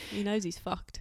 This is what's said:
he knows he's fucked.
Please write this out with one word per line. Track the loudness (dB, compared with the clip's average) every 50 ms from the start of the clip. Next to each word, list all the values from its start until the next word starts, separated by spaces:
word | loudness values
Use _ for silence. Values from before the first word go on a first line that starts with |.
| -8 -4
he | -2 0
knows | 2 4 4 4 4
he's | 2 -2 -2
fucked. | -2 -2 -2 -2 -4 -8 -10 -6